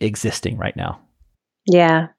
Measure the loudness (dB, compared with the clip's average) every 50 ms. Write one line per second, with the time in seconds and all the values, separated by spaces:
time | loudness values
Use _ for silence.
0 | -6 -4 -4 -4 -4 -6 -6 -4 -6 -6 -6 -6 -6 -8 -6 -6 -8 -8 -8 -12
1 | _ _ _ _ _ _ _ _ _ _ _ _ _ 2 4 4 6 6 4 2
2 | 0 -2 -8